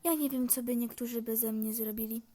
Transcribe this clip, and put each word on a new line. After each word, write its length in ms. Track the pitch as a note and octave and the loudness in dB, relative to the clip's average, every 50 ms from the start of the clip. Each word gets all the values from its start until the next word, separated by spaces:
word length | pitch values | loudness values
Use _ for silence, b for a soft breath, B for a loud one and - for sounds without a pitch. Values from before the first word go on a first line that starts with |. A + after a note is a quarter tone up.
| - | 4
Ja 100 | E4+ E4 | 4 4
nie 160 | D4+ D4 C#4 | 4 4 2
wiem, 180 | C4 B3+ B3+ B3 | 2 2 2 2
co 140 | - C4 | 2 2
by 140 | A#3+ A#3+ B3 | 2 0 0
niektórzy 460 | A#3 A#3+ A#3 - - B3 A#3 A#3+ A#3 | 0 0 -2 -4 -6 -6 -2 -2 -4
beze 300 | A3+ A#3 A3 A3 A#3 A3 | -2 0 0 0 0 0
mnie 220 | A3 A3 A3 A3 G#3+ | 0 0 -2 -2 -2
zrobili. 480 | A#3 A3 G#3+ G#3+ A3 A3 G#3+ A3 A3+ - - - | -2 -2 -4 -2 -4 -4 -4 -4 -6 -8 -10 -20